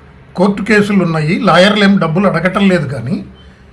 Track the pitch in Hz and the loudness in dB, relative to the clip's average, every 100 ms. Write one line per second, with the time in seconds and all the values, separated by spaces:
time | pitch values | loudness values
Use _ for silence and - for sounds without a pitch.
0 | - - - - 202 202 196 214 202 202 | -20 -20 -12 -4 -2 -2 0 0 2 0
1 | 170 160 156 247 202 165 202 208 196 196 | 0 -2 -2 -2 2 4 4 2 2 2
2 | 165 165 196 160 180 202 196 175 131 131 | 0 0 0 -2 -2 0 2 0 -2 -8
3 | 123 202 - - - - - | -8 -8 -10 -20 -20 -20 -20